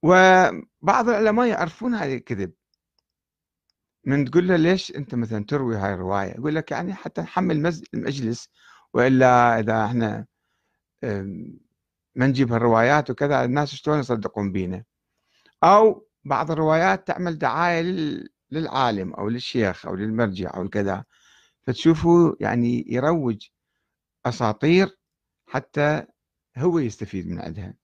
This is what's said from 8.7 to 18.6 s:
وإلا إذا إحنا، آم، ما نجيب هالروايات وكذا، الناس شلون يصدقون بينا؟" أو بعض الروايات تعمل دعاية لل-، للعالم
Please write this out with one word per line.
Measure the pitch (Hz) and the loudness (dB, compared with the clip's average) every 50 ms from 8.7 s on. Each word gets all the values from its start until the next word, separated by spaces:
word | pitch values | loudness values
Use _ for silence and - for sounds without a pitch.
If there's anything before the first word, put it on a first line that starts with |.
| - _ _ _ _ | -20 _ _ _ _
وإلا | 120 120 131 131 127 131 127 123 123 120 120 117 113 | 0 2 4 4 6 6 6 6 6 4 4 2 0
إذا | 110 107 110 113 110 | 0 0 0 0 -2
إحنا، | 104 123 120 113 110 107 110 110 _ _ _ _ _ _ _ _ _ _ _ _ _ _ _ - | -2 -2 -2 -2 -2 -4 -8 -12 _ _ _ _ _ _ _ _ _ _ _ _ _ _ _ -8
آم، | 123 104 98 98 101 92 87 90 - - - _ _ _ _ _ _ _ _ _ _ _ | -6 -6 -6 -6 -8 -10 -12 -14 -16 -18 -20 _ _ _ _ _ _ _ _ _ _ _
ما | 131 123 | 0 0
نجيب | 139 135 127 139 117 117 | 0 2 2 0 0 0
هالروايات | 113 117 120 117 113 113 123 147 151 147 - | 0 2 4 4 4 4 4 4 2 0 -2
وكذا، | 127 - 143 143 147 127 123 | -4 -2 -2 0 0 0 0
الناس | 123 127 147 147 139 143 | 0 0 -2 -2 -4 -6
شلون | 135 - 151 151 151 | -8 -4 -2 -2 -2
يصدقون | 131 120 123 110 101 - - 107 101 98 | 0 -2 -4 -4 -4 -6 -6 -4 -4 -4
بينا؟" | 92 98 92 90 90 95 113 _ _ _ _ _ _ _ _ _ _ _ _ _ _ _ - | -2 -4 -4 -4 -6 -10 -12 _ _ _ _ _ _ _ _ _ _ _ _ _ _ _ 6
أو | 170 196 208 220 220 - - _ _ _ _ _ | 6 8 8 6 6 2 0 _ _ _ _ _
بعض | 139 143 113 160 151 | -4 -2 -2 -2 -2
الروايات | 160 151 160 156 156 160 170 190 190 190 - | -2 0 2 2 2 4 2 2 0 -2 -2
تعمل | - - - 180 175 165 | -6 -6 -4 -4 -6 -6
دعاية | 151 151 127 117 151 170 175 170 165 | -2 -4 -2 -2 0 0 0 0 0
لل-، | 165 180 185 185 156 151 135 - - - _ _ _ _ | -2 -2 -4 -4 -4 -4 -6 -8 -12 -16 _ _ _ _
للعالم | 127 156 | -8 -6